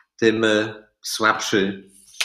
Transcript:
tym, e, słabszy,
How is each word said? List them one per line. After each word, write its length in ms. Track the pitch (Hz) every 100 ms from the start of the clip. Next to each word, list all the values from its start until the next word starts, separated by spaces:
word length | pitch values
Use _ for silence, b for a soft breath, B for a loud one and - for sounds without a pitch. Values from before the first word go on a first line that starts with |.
| B -
tym, 280 | 113 110
e, 440 | 110 107 110 107 _ _
słabszy, 880 | - - 110 - - 107 98 98 - _ _ -